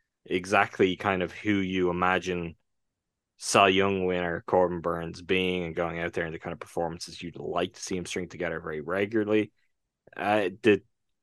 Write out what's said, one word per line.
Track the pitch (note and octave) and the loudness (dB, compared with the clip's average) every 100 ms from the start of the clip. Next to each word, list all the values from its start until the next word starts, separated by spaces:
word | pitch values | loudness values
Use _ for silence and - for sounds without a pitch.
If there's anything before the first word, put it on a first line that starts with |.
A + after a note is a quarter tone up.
| _ _ | _ _
exactly | - F#2 F2+ G2+ G2+ - G2 | -4 -4 0 2 2 2 2
kind | F2 G#2 F#2+ | 2 0 0
of | F2 | -2
who | - G#2+ | -4 0
you | G2+ F#2+ F#2 F2+ | 0 0 0 0
imagine | F2 F2+ F#2 F2+ F2+ E2+ - _ _ _ _ _ _ _ _ | 2 2 2 0 -4 -6 -10 _ _ _ _ _ _ _ _
Cy | - A2+ G2 | 2 6 8
Young | F#2+ G2 G2 F2+ | 6 4 2 0
winner | F2+ F2 E2+ - | 0 -2 -4 0
Corbin | F#2+ F2+ F2 | 2 4 0
Burnes | E2+ E2+ E2 E2+ | -4 -4 -6 -8
being | F2 F#2+ F#2 F2+ | -2 0 0 -2
and | E2+ | -4
going | D#2+ E2+ E2 | -4 -4 -2
out | E2+ | -4
there | F#2 | -4
and | E2 | -6
the | D#2+ | -6
kind | - | -10
of | D#2 | -10
performances | - - E2+ E2 - D#2+ | -8 -4 -4 -6 -12 -12
you'd | E2+ D2+ | -12 -10
like | E2 E2+ F2+ | -6 -4 -4
to | - | -6
see | - F#2 | -8 -6
him | E2+ | -6
string | - F2 | -6 -8
together | D#2 E2+ D#2+ | -6 -6 -4
very | E2 D#2 | -6 -8
regularly. | D2+ F#2+ G#2 A2+ G#2 G#2+ G#2 _ _ _ _ _ _ - | -4 -2 0 0 2 2 0 _ _ _ _ _ _ -6
Uh, | G2 G#2+ G2 G2 | 0 2 0 2
the, | A#2 G2+ - _ _ _ | 4 4 2 _ _ _